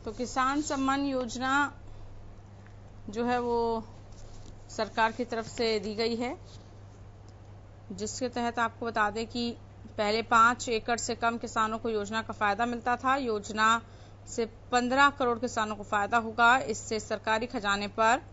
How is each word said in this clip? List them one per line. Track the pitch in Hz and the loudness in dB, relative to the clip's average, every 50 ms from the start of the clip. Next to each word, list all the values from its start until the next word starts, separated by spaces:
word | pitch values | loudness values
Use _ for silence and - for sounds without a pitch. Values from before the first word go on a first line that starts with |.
| - | -8
तो | 233 | -8
किसान | 214 - 247 233 - 269 254 262 277 294 | -4 -4 -6 -2 2 2 2 4 2 2
सम्मान | 302 - 302 277 269 269 269 277 285 | 0 0 0 0 2 2 2 2 2
योजना | 285 262 254 254 226 214 240 254 262 269 285 294 277 - - - - - - - - - - - - - - - - - - - - - - - - - - - - | 0 0 0 -2 -2 -4 -2 0 2 4 4 4 2 -2 -10 -14 -14 -14 -12 -12 -12 -14 -14 -14 -14 -16 -16 -16 -18 -18 -18 -18 -18 -18 -18 -18 -16 -16 -14 -12 -8
जो | 202 226 240 | -4 -2 0
है | 240 247 247 | 2 2 2
वो | 240 240 233 233 233 233 226 226 220 - - - - - - - - - - - - - - - - - | 2 0 0 2 2 0 0 -2 -4 -8 -14 -16 -16 -16 -16 -14 -14 -14 -14 -14 -14 -14 -14 -16 -16 -12
सरकार | - - 220 202 - 240 220 226 | -4 -4 -4 -2 2 2 2 2
की | 220 - 247 | 2 -2 -4
तरफ | 220 240 226 220 | -2 -2 -4 -4
से | - - - 240 226 220 208 | -4 -2 0 2 2 2 2
दी | 185 214 208 | 0 -2 -2
गई | 208 226 233 233 | 0 0 0 0
है, | 220 254 247 330 370 - - - - - - - - - - - - - - - - - - - - - - - - - - - - - - | 0 -2 -4 -4 -8 -12 -16 -16 -16 -16 -16 -18 -16 -16 -18 -18 -16 -16 -16 -16 -18 -18 -18 -18 -18 -18 -16 -16 -16 -18 -18 -18 -18 -12 -12
जिसके | 202 180 208 214 - - 254 247 | -8 -6 -6 -6 -4 -4 -4 -4
तहत | - 247 240 240 233 247 | -2 -2 -2 -2 0 0
आपको | 233 220 - - 240 | 0 0 -2 -4 -6
बता | 233 226 226 208 208 | -2 2 2 2 2
दें | 202 226 233 | 2 -2 -6
कि | 220 - 240 240 233 - - - - - - - - - - | -4 -4 -2 -2 -2 -4 -6 -12 -18 -18 -16 -16 -10 -2 0
पहले | 214 208 214 226 | 0 2 2 0
पाँच | 220 - 240 226 226 233 247 - - 262 | 2 6 8 8 8 8 6 2 -2 -2
एकड़ | 233 220 - - 233 220 | -2 0 0 0 -2 0
से | - - 233 | 0 -4 -2
कम | - 233 233 233 233 | 0 0 0 0 0
किसानों | - 226 - 233 220 214 220 220 | -6 -2 0 0 2 2 0 -2
को | 220 233 | -2 0
योजना | 220 208 202 196 220 220 | 0 0 -2 -2 -4 -4
का | 214 214 | -4 -4
फायदा | 214 - 214 202 202 196 233 | -2 0 2 2 4 2 0
मिलता | 240 240 233 226 247 247 | 0 0 -2 0 0 0
था। | 240 254 262 269 | 2 4 2 2
योजना | 285 269 233 214 208 202 - 208 214 220 226 226 226 - - - - - - - - - - | 2 2 0 -2 -2 -2 -4 0 4 4 4 4 4 0 -8 -18 -18 -18 -18 -18 -18 -14 -6
से | - - 226 220 - - - - | -2 -2 -2 -2 -4 -16 -6 2
पन्द्रह | 247 247 240 247 254 269 285 277 | 2 4 4 4 6 6 6 6
करोड़ | 269 - 269 240 240 226 | 6 4 2 2 2 2
किसानों | 254 240 - 233 214 214 214 | -2 -2 0 0 -2 -2 -4
को | 208 | -6
फायदा | 202 - 214 208 202 202 226 240 | -4 0 0 2 2 4 2 2
होगा। | 220 226 214 240 233 233 247 269 - - | 2 2 2 6 8 8 8 6 4 0
इससे | 214 - - - 226 214 | -4 -4 -4 -4 -4 -4
सरकारी | 214 - 220 208 - 220 220 220 233 | -2 -4 -6 -4 0 0 0 0 0
खजाने | 240 - 247 196 202 196 202 208 202 | -2 -4 -2 0 0 0 0 0 -4
पर | - 226 220 220 240 302 - - | 0 4 4 6 4 4 0 -8